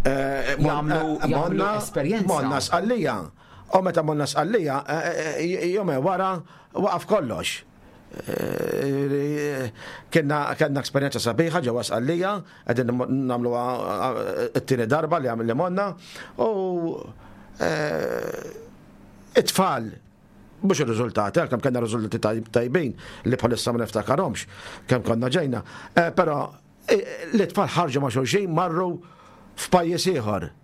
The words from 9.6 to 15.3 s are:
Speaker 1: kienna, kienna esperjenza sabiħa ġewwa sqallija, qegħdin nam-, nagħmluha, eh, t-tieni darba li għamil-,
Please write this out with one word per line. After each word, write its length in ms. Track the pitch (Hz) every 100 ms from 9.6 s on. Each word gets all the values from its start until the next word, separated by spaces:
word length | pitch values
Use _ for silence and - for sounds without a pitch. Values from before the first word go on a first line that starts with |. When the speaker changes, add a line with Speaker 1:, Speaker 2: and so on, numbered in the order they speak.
| 127 - - - -
Speaker 1:
kienna, 280 | 170 143 151 143 135
kienna 260 | 156 139
esperjenza 380 | 127 147 139 120
sabiħa 400 | 110 110 165 160 127
ġewwa 180 | 117
sqallija, 480 | 104 107 123 170 185 202 - -
qegħdin 240 | - 120 123
nam-, 180 | 123 123 135 131
nagħmluha, 360 | 120 120 120 123 123 98 98 120 113 101 92 120
eh, 20 |
t-tieni 340 | - - 131 113
darba 320 | 143 160 170
li 80 |
għamil-, 220 | 127